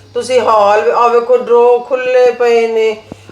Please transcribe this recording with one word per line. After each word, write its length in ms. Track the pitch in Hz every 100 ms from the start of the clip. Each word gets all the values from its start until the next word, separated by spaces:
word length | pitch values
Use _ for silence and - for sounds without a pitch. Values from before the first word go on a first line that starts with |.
| -
ਤੁਸੀਂ 260 | 240 240 254
ਹਾਲ 500 | 220 220 202 214 226
ਆ 160 | 226 240
ਵੇਖੋ, 280 | 240 233 247
ਡਰੋ 420 | 208 240 240 240
ਖੁੱਲੇ 520 | - 262 254 254 247
ਪਏ 340 | 240 240 233 226
ਨੇ, 220 | 226 220 214 - - -